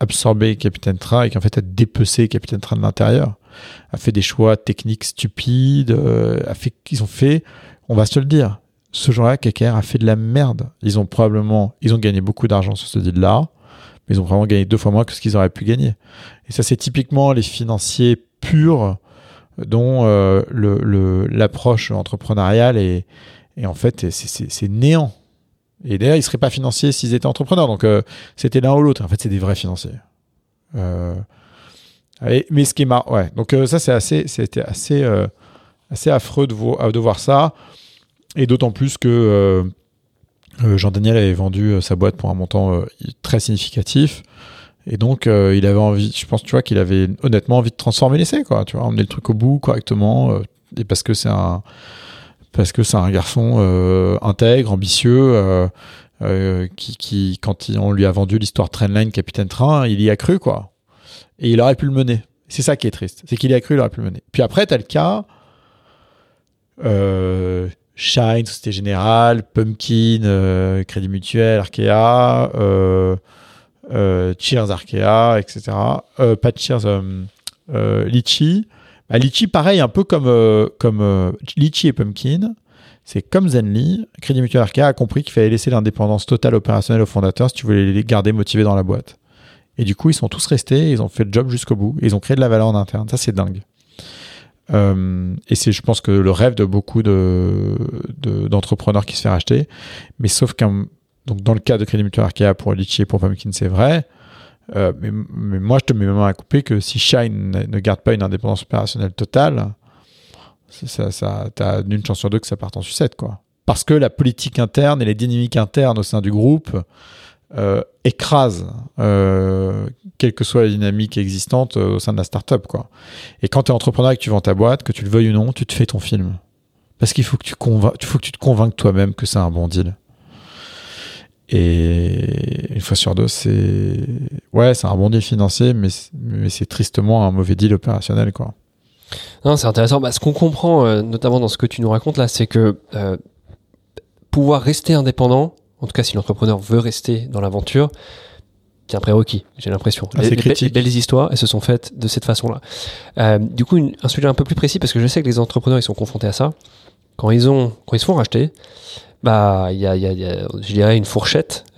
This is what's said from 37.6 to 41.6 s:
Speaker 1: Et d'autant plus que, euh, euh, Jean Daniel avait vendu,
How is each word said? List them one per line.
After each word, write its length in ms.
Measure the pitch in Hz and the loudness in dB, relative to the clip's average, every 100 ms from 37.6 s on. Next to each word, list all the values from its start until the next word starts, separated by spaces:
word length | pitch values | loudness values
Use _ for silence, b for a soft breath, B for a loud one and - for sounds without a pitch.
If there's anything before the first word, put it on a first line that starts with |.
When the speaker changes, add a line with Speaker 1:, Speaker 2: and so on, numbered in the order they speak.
| B B B B _ _ - | B B B B _ _ -10
Speaker 1:
Et 120 | - 127 | -2 2
d'autant 240 | 127 123 | 2 0
plus 260 | 104 135 - | -2 -4 -2
que, 100 | 123 | 0
euh, 560 | 120 110 101 98 95 92 - _ _ _ _ _ _ _ - | 2 4 4 4 2 0 -6 _ _ _ _ _ _ _ -2
euh, 120 | 117 98 | 2 2
Jean 140 | 101 | 2
Daniel 260 | 101 107 113 | 0 2 4
avait 160 | 98 | 2
vendu, 380 | 90 95 95 | 2 -2 0